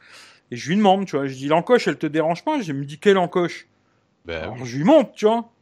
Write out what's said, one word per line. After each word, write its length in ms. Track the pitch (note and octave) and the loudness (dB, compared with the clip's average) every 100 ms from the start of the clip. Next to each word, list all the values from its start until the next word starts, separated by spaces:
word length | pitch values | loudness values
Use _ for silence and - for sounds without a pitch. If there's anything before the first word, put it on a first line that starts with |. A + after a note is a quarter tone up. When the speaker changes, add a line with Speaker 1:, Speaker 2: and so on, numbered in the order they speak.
| _ - - _ - | _ -20 -20 _ -14
Speaker 1:
Et 40 | A#2+ | -10
je 140 | A#2+ | -2
lui 60 | G3+ | 2
demande, 280 | G3+ G3 F#3+ | 4 2 0
tu 100 | C#3+ | -4
vois, 120 | C#3 | -4
je 60 | C3 | -6
dis, « 120 | C#3+ | 0
L'encoche, 380 | E3 E3+ A#3+ F#3 | 0 2 2 2
elle 100 | C#3 | -4
te 100 | D#3 | -4
dérange 360 | D#3 D#3 E3+ | -2 -2 -4
pas ? » 180 | D4+ D4+ | -4 -6
Je 120 | E3 | -4
me 100 | C#3 C#3+ | -6 -8
dis, « 140 | D3+ | -2
Quelle 180 | G3+ F#3+ | 2 2
encoche ? » 500 | F3 F3+ E3+ - - _ _ _ _ _ E2+ | 2 -2 -4 -6 -20 _ _ _ _ _ -10
Speaker 2:
Ben 180 | E2 | -8
Speaker 1:
Alors, 120 | F2 B2 | -8 -10
Speaker 2:
oui. 60 | B2+ | -10
Speaker 1:
je 120 | C3 | -2
lui 60 | |
montre, 280 | F#3 D#4 A3 | 4 4 4
tu 120 | - G#3+ | 0 0
vois. 240 | A#3 A3 _ | 0 -4 _